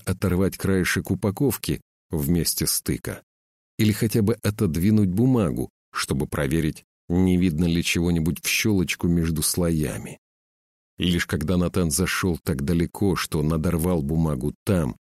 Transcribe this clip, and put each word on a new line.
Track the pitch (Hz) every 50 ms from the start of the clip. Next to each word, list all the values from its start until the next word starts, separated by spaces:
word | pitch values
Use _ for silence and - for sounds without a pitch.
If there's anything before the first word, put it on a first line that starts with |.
| -
оторвать | - 95 - - 92 87 87 98 90 - -
краешек | - 98 95 92 87 - - 95 - -
упаковки | 98 92 - 104 95 - 143 127 - - - - 80 - _ _ _ _ _ -
вместе | 90 76 69 73 87 85 76 - - - 82
стыка | - - - - - 69 62 - - 95 - - _ _ _ _ _ _ _ _ _ _ -
или | 110 107 104
хотя | - 120 110 - 120 101
бы | 104 113 - -
отодвинуть | 107 104 - 110 87 76 80 85 107 107 107 104 92
бумагу, | 87 104 123 131 131 117 98 76 62 - 60 - _ _ _ _ -
чтобы | - - - 85 67 73
проверить, | - - - 73 67 78 82 78 80 - - - _ _ _ _ -
не | 87 90 92 92 90
видно | 87 92 92 76 76 90
ли | 85 82 87 85
чего-нибудь | - - 92 85 87 85 85 78 85 76 - -
в | -
щёлочку | - - - 113 104 92 85 - - - - 87
между | 85 87 82 82 80 76 78
слоями. | - - 92 87 85 85 78 76 62 50 - - - - - _ _ _ _ _ _ _ _ _ _ _ _ _ _ _ -
Лишь | 87 90 87 85 -
когда | - - 78 76 78 92
Натан | 90 90 82 - 98 90 80
зашёл | 76 - 92 - - - - 92 82 - -
так | - 80 71 71
далеко, | 78 85 85 85 - - - 104 98 82
что | - - - - 78 73
надорвал | 78 82 80 78 87 82 80 80 90 90 82 69
бумагу | 69 80 82 80 78 73 67 71 71 - _ -
там, | - 98 87 76 62 - - _ _